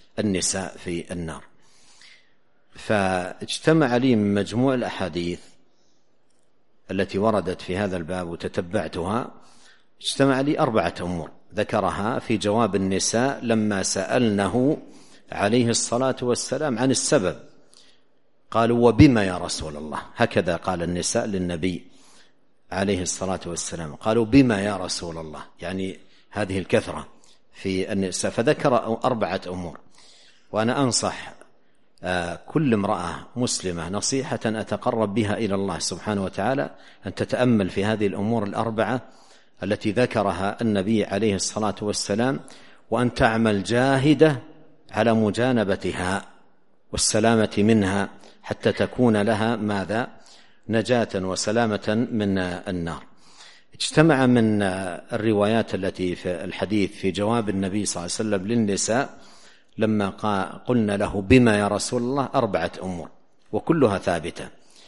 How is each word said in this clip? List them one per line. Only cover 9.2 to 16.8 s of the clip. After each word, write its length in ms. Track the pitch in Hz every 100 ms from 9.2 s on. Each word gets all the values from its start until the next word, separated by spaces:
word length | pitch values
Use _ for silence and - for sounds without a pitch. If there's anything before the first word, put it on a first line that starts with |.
| - - - - - - _ -
اجتمع 400 | - - 139 131
لي 200 | 143 -
أربعة 340 | 147 110 85 -
أمور 300 | 90 90 76 - -
ذكرها 640 | 104 104 110 92 92 104 131
في 180 | - 110
جواب 400 | 104 110 113 98
النساء 680 | 95 95 - 113 135 135
لما 380 | 120 113 107 98
سألنه 920 | 95 98 95 123 117 101 98 117 131 143 - - - - -
عليه 360 | - 101 123 117
الصلاة 480 | 110 - 120 131 120
والسلام 560 | 123 117 - 139 151
عن 120 | 113